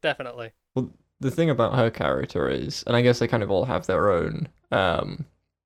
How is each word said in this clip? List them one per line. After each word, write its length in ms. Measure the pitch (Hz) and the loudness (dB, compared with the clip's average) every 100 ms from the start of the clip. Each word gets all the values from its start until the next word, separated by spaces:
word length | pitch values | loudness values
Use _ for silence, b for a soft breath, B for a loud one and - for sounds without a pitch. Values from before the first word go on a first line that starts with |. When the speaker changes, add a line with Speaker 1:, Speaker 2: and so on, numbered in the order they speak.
Speaker 1:
definitely. 480 | 156 143 127 120 113 - _ 131 | -4 -4 -8 -12 -14 -16 _ -6
Speaker 2:
Well, 160 | 123 - _ - | -6 -8 _ -6
the 120 | 135 | -2
thing 180 | - 165 | 0 2
about 240 | 123 113 | 2 2
her 160 | 127 113 | 4 2
character 580 | - 69 65 - - 67 | 2 0 0 -2 -2 -2
is, 360 | 65 69 - - | -2 -4 -6 0
and 100 | 120 | 2
I 60 | |
guess 160 | 123 120 | 4 2
they 100 | 120 | 0
kind 140 | 117 | 0
of 80 | 98 | 0
all 160 | 95 123 | 0 0
have 220 | 87 - | -2 0
their 240 | 90 101 | 2 4
own, 360 | 87 80 78 - _ - | 2 0 -4 -8 _ -2
um, 540 | - 92 82 50 - - _ _ _ | 0 2 0 -2 -8 -12 _ _ _